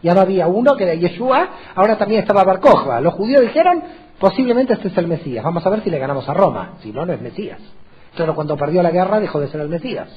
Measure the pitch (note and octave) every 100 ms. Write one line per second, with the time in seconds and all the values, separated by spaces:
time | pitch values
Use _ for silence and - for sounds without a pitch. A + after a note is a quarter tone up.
0 | E3 F#3 F#3+ F#3+ E3 F#3+ B3+ C4+ F#3+ E3
1 | F3 F3 B3 C4 F#4 - - - G3+ G#3+
2 | G3+ G#3+ - G#3 F#3+ F#3 C4+ F3+ C#3 A#2
3 | D3+ E3+ G#3 C#4 A#3 D4 F4+ F4 - -
4 | - - F#3+ F#3+ B3+ A#3+ C4 A3+ G3+ F3+
5 | E3+ D#3+ D3+ A#2+ B2+ E3+ F#3 G#3+ G#3+ D#3+
6 | C3 C#3 B2+ C#3+ F#3+ A2+ F2+ - A2 A2
7 | F3 C#3 A#2+ - G#3+ - - - - -
8 | - - D#3+ D#3 D3+ D3 D3 F3 F3 E3+
9 | F#3 G#3+ G#3 D3+ C#3+ D#3 D3+ E3 B3+ D#3+
10 | -